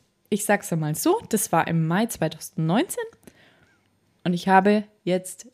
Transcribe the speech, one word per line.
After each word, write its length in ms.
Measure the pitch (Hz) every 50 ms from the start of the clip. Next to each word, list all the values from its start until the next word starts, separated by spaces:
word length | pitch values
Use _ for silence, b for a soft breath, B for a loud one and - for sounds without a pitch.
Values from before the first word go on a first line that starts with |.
| _ _ _ _ _ _
ich 140 | 214 202 -
sag's 300 | - 208 196 - - 180
einmal 220 | 160 156 151 151
so: 260 | - - 311 370 466 - -
Das 220 | - 208 - - -
war 120 | 165 -
im 200 | - 165 165 160
Mai 200 | 160 170 196 233
zweitausendneunzehn 960 | 226 - - 160 156 156 - - - _ - 160 160 175 233 349 - - 494 453 453 - _ _ b b b b b b b b b b b b _ _ _ _ _ _ _ _
und 80 | 175 180
ich 160 | 175 - 196
habe 340 | 190 190 190 208 208 214 208 - _ _ _
jetzt 420 | 175 180 185 185 - - - - 240